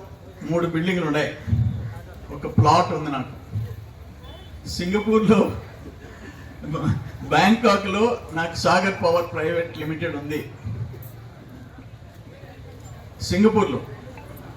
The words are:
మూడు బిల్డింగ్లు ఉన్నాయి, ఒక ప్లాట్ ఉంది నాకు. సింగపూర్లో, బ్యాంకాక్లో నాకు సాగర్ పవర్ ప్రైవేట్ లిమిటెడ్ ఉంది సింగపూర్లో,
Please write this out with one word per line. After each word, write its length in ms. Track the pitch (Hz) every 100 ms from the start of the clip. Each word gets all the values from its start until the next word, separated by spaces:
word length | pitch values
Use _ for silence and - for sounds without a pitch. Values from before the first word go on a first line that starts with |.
| - - - - 147
మూడు 160 | 170 170
బిల్డింగ్లు 380 | 160 180 180 156
ఉన్నాయి, 320 | 147 139 - - - - - - - - - -
ఒక 240 | - - -
ప్లాట్ 360 | 151 170 175
ఉంది 180 | 160 151
నాకు. 500 | 135 120 - - 107 117 110 - - - - - - - - -
సింగపూర్లో, 920 | - 180 208 220 220 214 202 - - - - - - - - - - - - - 156 156 - - - -
బ్యాంకాక్లో 920 | 151 190 226 233 196 196 196 233 233 -
నాకు 220 | 160 165 -
సాగర్ 480 | 175 175 196 190
పవర్ 280 | 175 170 -
ప్రైవేట్ 460 | 165 156 170 170 156
లిమిటెడ్ 380 | 151 151 165 147
ఉంది 360 | 147 151 - - - - - - - - - - - - - - - - - - - - - - - - - - - -
సింగపూర్లో, 640 | - 180 220 214 - 123 - - - - - - -